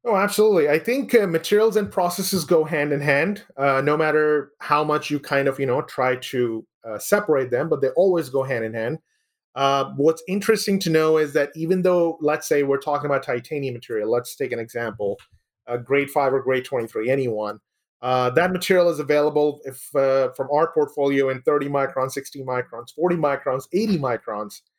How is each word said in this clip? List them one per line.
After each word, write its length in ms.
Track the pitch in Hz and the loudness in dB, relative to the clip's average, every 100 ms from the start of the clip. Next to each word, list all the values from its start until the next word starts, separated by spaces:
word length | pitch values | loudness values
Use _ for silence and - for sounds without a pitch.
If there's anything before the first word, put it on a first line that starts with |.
| 240 | 2
Oh, 100 | 196 | 2
absolutely. 540 | 202 196 214 190 147 | 2 4 4 4 4
I 80 | 156 | 2
think, 380 | 160 262 214 240 | 2 -2 2 2
uh, 100 | 196 | 4
materials 500 | 165 - 208 220 208 | -2 2 2 4 2
and 140 | 202 | -2
processes 540 | - 175 180 185 190 151 | -2 -2 -2 -4 -4 2
go 200 | 165 156 | 2 2
hand 280 | 156 147 | 0 0
in 80 | 143 | 0
hand, 400 | 147 139 175 202 - - | 2 2 2 -4 -10 -2
uh, 240 | 139 135 | 0 2
no 160 | 143 151 | 2 2
matter 540 | 156 151 151 151 139 _ | 2 2 4 2 -2 _
how 240 | - 147 | 0 0
much 260 | 151 151 - | 2 -2 -2
you 100 | 147 | -6
kind 280 | - 139 139 | -2 0 0
of, 120 | 135 | 0
you 60 | 135 | -2
know, 160 | 131 | -2
try 360 | 147 - 127 127 | -4 -2 0 -2
to, 500 | - 131 120 113 - _ 117 | -4 -2 -2 -4 -10 _ -12
uh, 120 | 107 | -10
separate 500 | - 208 196 143 127 | 0 0 2 0 2
them, 180 | 123 160 | -2 -2
but 140 | 143 | 0
they 80 | 131 | 0
always 400 | 160 190 175 131 | 2 2 2 0
go 140 | 135 | -4
hand 200 | 131 120 | -2 -4
in 120 | 113 113 | -4 -4
hand. 240 | 113 160 _ _ _ _ _ 131 | -4 -6 _ _ _ _ _ -2
Uh, 360 | 139 139 127 135 | 0 0 -2 2
what's 260 | 147 160 - | 2 2 -4
interesting 520 | 196 196 214 - 196 | -2 0 0 0 -2
to 100 | 175 | 2
know 280 | 160 156 156 | 2 4 2
is 160 | 151 | 2
that 180 | 147 143 160 | 0 -2 -4
even 280 | 160 185 | -2 0
though, 340 | 180 180 170 160 | 2 2 2 0
let's 260 | 147 151 - | -2 -2 0
say 160 | 147 | 0
we're 160 | 139 135 | 2 -2
talking 260 | 151 143 143 | -2 -4 0
about 160 | 139 | -2
titanium 520 | 139 123 123 151 139 | -2 -6 -4 -6 -6
material, 360 | 120 - 110 107 | -8 -6 -4 0
let's 260 | 120 120 - | -2 -4 -8
take 160 | 135 | -6
an 60 | 117 | -6
example, 640 | 113 117 117 107 101 95 - _ _ _ - | -6 -6 -8 -4 -6 -6 -12 _ _ _ -8
uh, 100 | 123 | -8
grade 320 | 117 143 139 | 0 0 2
five 240 | 151 135 | 0 2
or 80 | 131 | 2
grade 240 | 123 131 127 | 0 -2 -2
twenty-three, 420 | 131 113 113 113 | -6 -4 -4 0
anyone, 520 | 135 127 107 107 104 _ _ _ _ | 0 0 -4 -6 -8 _ _ _ _
uh, 300 | 123 127 123 | -2 2 2
that 200 | 123 180 | 2 0
material 380 | 180 - 185 175 | -2 2 4 4
is 80 | 151 | 0
available 640 | 143 147 151 147 147 143 | 0 2 4 2 0 -2
if, 320 | 139 127 - 139 | -14 -14 -4 0
uh, 360 | 135 135 127 | 2 2 0
from 180 | 131 131 | -2 -2
our 220 | 147 160 | 0 2
portfolio 560 | 156 147 - 143 139 135 | 0 -2 0 0 2 0
in 100 | 127 | 0
thirty 240 | 156 147 143 | 0 0 0
microns, 440 | 139 135 135 131 | -2 -2 -2 -4
sixty 280 | 139 135 139 | -6 -10 -12
microns, 480 | 131 127 123 117 120 - | -6 -6 -6 -14 -14 -4
forty 200 | 175 175 | -2 0
microns, 500 | 147 135 143 131 - | 0 -2 -4 -4 -4
eighty 260 | 185 226 180 | -4 0 0
microns. 640 | 131 113 - 104 104 - _ | -2 -4 -6 -8 -8 -14 _